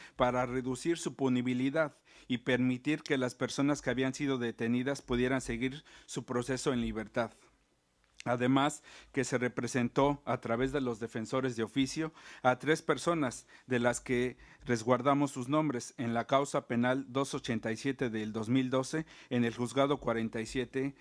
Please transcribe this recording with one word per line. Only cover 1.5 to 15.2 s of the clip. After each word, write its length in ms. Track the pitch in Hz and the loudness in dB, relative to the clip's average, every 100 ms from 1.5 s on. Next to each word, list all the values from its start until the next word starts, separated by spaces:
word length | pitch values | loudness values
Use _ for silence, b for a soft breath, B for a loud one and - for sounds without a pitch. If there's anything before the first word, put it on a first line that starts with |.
| 123 135 156 151 - B B B | 0 0 0 -2 -4 B B B
y 120 | 123 | -2
permitir 640 | - 123 127 123 147 156 | 2 4 4 2 0 -2
que 160 | - 139 | 0 0
las 180 | 127 - | 0 -2
personas 440 | 123 - 143 143 | -4 0 0 2
que 100 | 127 | 0
habían 240 | 123 131 | 0 -2
sido 240 | 131 143 131 | -2 -2 0
detenidas 600 | 120 - 117 123 127 139 | -2 -2 0 0 0 -4
pudieran 400 | - 120 127 131 | -2 0 2 0
seguir 440 | - 117 127 147 B B B | -2 -4 -4 -6 B B B
su 180 | 143 | -10
proceso 480 | 120 123 120 127 147 | -4 -4 -2 -2 0
en 80 | 120 | 0
libertad. 500 | 113 110 104 123 113 - - _ _ _ _ _ _ - | -2 -4 -4 -2 -4 -6 -20 _ _ _ _ _ _ -6
Además, 580 | 120 120 123 135 147 - B B B | 0 2 4 4 4 -2 B B B
que 100 | 135 | -2
se 160 | 123 123 | 0 0
representó 840 | 120 - 120 127 120 - 143 143 | 0 -2 -2 0 0 2 2 2
a 160 | - 123 | -2 -4
través 320 | 113 117 131 | -2 0 0
de 80 | 143 | -2
los 180 | 123 110 | -4 -4
defensores 560 | 117 120 110 131 131 | -6 -6 -4 -2 -2
de 80 | 113 | -2
oficio 500 | 107 135 131 156 160 B B B | -2 0 -2 -2 -6 B B B
a 160 | 127 127 | 2 2
tres 240 | 135 160 | 2 0
personas, 640 | - 139 170 165 127 - - B - | 2 0 2 0 0 -4 -16 B -2
de 100 | 123 | 2
las 220 | 120 120 | 2 0
que 360 | - 123 123 - B B - | 0 0 0 -6 B B -2
resguardamos 640 | 117 107 123 131 139 | -2 2 4 4 4